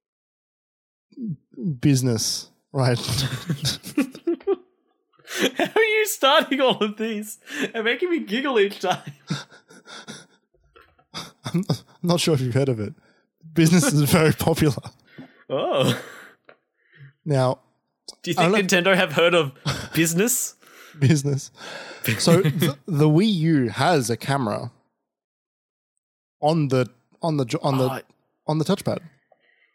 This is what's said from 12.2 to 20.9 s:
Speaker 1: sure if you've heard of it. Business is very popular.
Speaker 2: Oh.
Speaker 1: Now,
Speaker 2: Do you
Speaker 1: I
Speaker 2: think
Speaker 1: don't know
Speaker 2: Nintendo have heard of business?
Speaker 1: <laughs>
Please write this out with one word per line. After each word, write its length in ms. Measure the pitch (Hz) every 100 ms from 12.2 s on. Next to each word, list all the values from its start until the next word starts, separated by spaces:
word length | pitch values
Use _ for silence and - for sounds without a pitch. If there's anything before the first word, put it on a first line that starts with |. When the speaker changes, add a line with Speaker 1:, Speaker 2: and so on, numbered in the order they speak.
Speaker 1:
sure 140 | -
if 60 | 143
you've 140 | 127
heard 140 | 120 135
of 120 | 113
it. 120 | 104 - _ _ _ _ 160
Business 400 | 160 160 180 196
is 100 | 151
very 300 | 143 - 156
popular. 440 | - - 160 156 - - - _ - - _ -
Speaker 2:
Oh. 500 | 247 349 - - 117 - - - _ _ - _ _ _ _ 139 _
Speaker 1:
Now, 360 | 160 139 127 - _ _ _ _ - -
Speaker 2:
Do 80 | -
you 60 | 170
Speaker 1:
I 120 | 170
Speaker 2:
think 180 | 208 185
Speaker 1:
don't 160 | 185
know 80 | 180
Speaker 2:
Nintendo 40 | 185
have 160 | 180
heard 200 | 151 170
of 180 | 170 143 - 147 139 -
business? 600 | 160 165 165 233 - - - _ -
Speaker 1:
<laughs> 220 | -